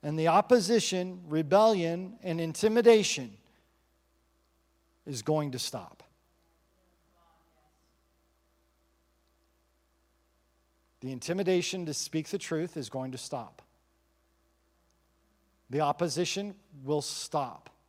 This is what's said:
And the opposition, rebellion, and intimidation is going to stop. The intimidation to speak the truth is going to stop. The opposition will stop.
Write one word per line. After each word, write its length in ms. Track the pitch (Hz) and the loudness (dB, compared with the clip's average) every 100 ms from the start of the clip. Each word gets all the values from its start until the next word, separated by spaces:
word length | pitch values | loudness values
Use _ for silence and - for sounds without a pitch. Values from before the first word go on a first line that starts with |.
And 160 | 151 156 | -4 0
the 80 | 160 | 4
opposition, 920 | 175 208 247 180 233 - 185 180 180 170 | 4 6 4 6 2 2 -2 -4 -8 -4
rebellion, 880 | 156 151 190 220 208 165 170 185 - | -2 4 6 6 4 0 -4 -8 -10
and 200 | 185 165 | -6 -4
intimidation 960 | 165 160 214 220 233 220 185 - 120 101 _ _ _ _ _ _ _ _ _ _ _ _ _ _ _ _ - | -4 0 2 6 8 8 6 -4 -8 -14 _ _ _ _ _ _ _ _ _ _ _ _ _ _ _ _ -12
is 160 | 131 | -8
going 300 | 110 156 147 | -2 -2 -2
to 80 | 127 | -6
stop. 420 | - 117 87 - - _ _ _ _ _ _ _ _ _ _ _ _ _ _ _ _ _ _ _ _ _ _ _ _ _ _ _ _ _ _ _ _ _ _ _ _ _ _ _ _ _ _ _ _ _ _ _ _ _ | -8 -8 -14 -20 -20 _ _ _ _ _ _ _ _ _ _ _ _ _ _ _ _ _ _ _ _ _ _ _ _ _ _ _ _ _ _ _ _ _ _ _ _ _ _ _ _ _ _ _ _ _ _ _ _ _
The 120 | 127 | -10
intimidation 760 | 131 - 180 185 180 170 190 170 | -8 -4 -2 2 2 0 -6 -6
to 80 | |
speak 360 | 139 - 160 147 | -6 -4 -6 -4
the 100 | 202 | -8
truth 360 | - 160 175 - | -4 -4 -4 -8
is 140 | 123 | -8
going 220 | 135 131 | -8 -8
to 60 | 127 | -10
stop. 440 | - 165 247 - _ _ _ _ _ _ _ _ _ _ _ _ _ _ _ _ _ _ _ _ _ | -10 -10 -10 -18 _ _ _ _ _ _ _ _ _ _ _ _ _ _ _ _ _ _ _ _ _
The 120 | 131 | -2
opposition 760 | 147 147 175 160 175 - 202 196 _ 147 | 0 0 -2 -2 -2 -2 -6 -10 _ -16
will 200 | 135 151 | -4 -2
stop. 680 | - - - 156 131 - - _ | -2 -10 -4 -4 -4 -8 -20 _